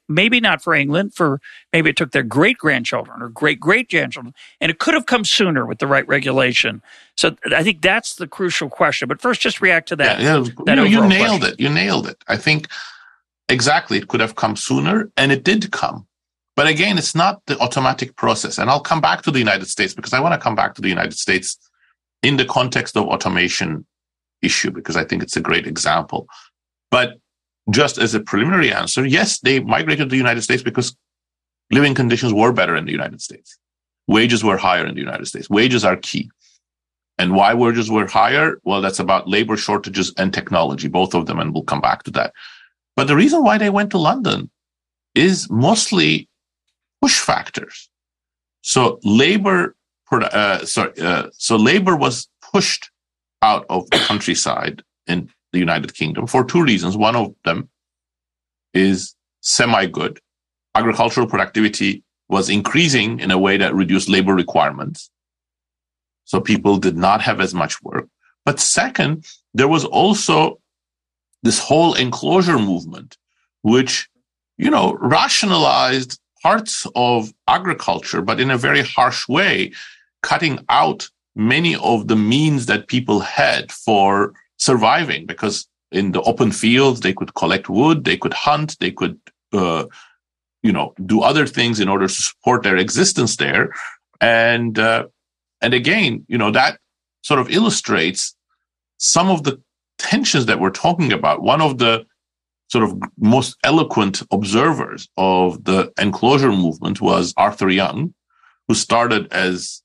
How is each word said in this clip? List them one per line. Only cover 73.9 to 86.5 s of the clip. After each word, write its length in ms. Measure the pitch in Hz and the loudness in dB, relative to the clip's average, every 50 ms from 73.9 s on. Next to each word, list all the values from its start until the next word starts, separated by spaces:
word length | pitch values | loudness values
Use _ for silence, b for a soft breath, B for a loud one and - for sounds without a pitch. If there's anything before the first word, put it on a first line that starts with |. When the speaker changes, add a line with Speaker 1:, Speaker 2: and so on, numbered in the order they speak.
| - - - - _ _ _ _ _ _ _ _ _ - | -2 -6 -6 -10 _ _ _ _ _ _ _ _ _ -4
Speaker 2:
you 140 | - 277 | 0 0
know, 260 | 311 220 185 190 - - | 2 2 2 0 0 -2
rationalized 1200 | - 123 151 175 240 277 - - 226 202 180 165 147 139 - 131 131 127 131 131 127 123 - - _ _ _ _ - | -2 0 2 2 2 2 0 0 0 0 2 2 2 2 2 2 2 0 0 -2 -4 -6 -10 -16 _ _ _ _ 0
parts 420 | 165 208 226 214 - - - - - - | 0 2 0 0 -4 -8 -8 -8 -6 -2
of 380 | 123 123 120 120 117 107 107 - _ _ - | 0 2 2 2 2 0 -4 -10 _ _ 0
agriculture, 760 | - 185 185 180 160 - - 92 90 98 - - - 82 | 0 0 0 -4 -6 -6 -4 -4 -6 -4 -6 -6 -6 -4
but 180 | 90 101 - - | -4 -2 -2 0
in 120 | 127 139 | 0 0
a 60 | 131 117 | 0 0
very 260 | 123 139 147 143 131 | 0 0 2 0 0
harsh 440 | - - - 123 127 127 - - - | 0 0 0 0 2 0 -2 -4 -2
way, 440 | 123 165 202 190 123 95 98 - B B B B B B B B B _ | 0 0 2 2 0 -2 -2 -6 B B B B B B B B B _
cutting 380 | - - 147 - 175 151 131 - - - | -4 -2 -2 0 0 -2 -2 -4 -2 0
out 400 | 123 139 165 - - - - - _ _ _ _ _ | 2 2 2 2 0 -4 -10 -14 _ _ _ _ _
many 400 | 107 107 117 131 156 175 170 110 - | -2 0 2 2 2 2 0 0 0
of 300 | - 101 117 107 104 - | 0 0 0 0 0 0
the 80 | 113 | 2
means 500 | 110 104 107 123 143 156 156 147 131 117 110 | 2 2 2 2 2 2 2 2 0 0 0
that 200 | 107 104 - - | -2 -2 -2 -4
people 320 | 127 123 123 - 107 101 | -4 -2 0 0 0 -2
had 500 | 90 - - - 143 135 - - - - | -2 -2 -2 0 0 0 0 -2 -4 -8
for 640 | - - - 113 107 101 98 98 98 98 104 - b b b b _ - | -12 -8 -2 0 2 2 2 2 2 2 0 -2 b b b b _ -4
surviving, 640 | - - 131 117 107 110 139 170 165 127 76 - 82 | 0 2 2 4 4 4 2 2 0 -2 -4 -6 -8
because 420 | - - - 110 101 104 - - - _ _ _ _ | -10 -10 -6 -6 -4 -4 -6 -8 -14 _ _ _ _
in 200 | - 92 101 98 | -4 -2 -2 0
the 100 | 85 90 | -2 -2
open 300 | - - - - 127 107 | 0 -2 0 2 0 0